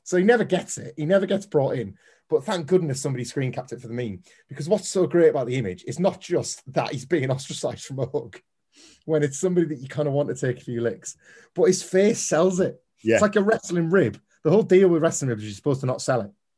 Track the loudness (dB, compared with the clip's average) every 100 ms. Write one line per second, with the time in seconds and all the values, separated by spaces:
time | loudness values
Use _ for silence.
0 | -2 2 4 4 2 -2 -4 -12 -12 -6
1 | 2 2 2 -4 0 0 0 -2 -6 -12
2 | _ _ -2 -2 0 -4 0 0 2 -4
3 | -4 -4 -6 -4 -4 -4 -10 -14 -10 -8
4 | -6 -8 _ _ -20 -10 -2 -2 0 -2
5 | 2 6 4 4 -2 -2 -4 -6 -10 -2
6 | -2 -2 -4 -4 -4 -10 -6 -4 -4 -6
7 | -2 -2 0 -4 -6 -8 -6 -8 -10 -8
8 | -4 -6 -8 -20 _ _ _ _ -20 _
9 | -2 0 0 0 0 2 0 -4 -8 -4
10 | -2 0 -2 -2 -4 -4 -6 -4 -4 -4
11 | -14 -18 _ -20 _ 0 2 2 0 2
12 | 2 2 0 2 2 2 -2 -4 _ _
13 | 2 4 4 2 2 0 -2 -2 2 2
14 | 2 -2 _ _ 2 4 6 6 6 4
15 | 2 0 -4 -4 -6 -6 -2 -2 -2 -4
16 | -2 -2 -4 _ _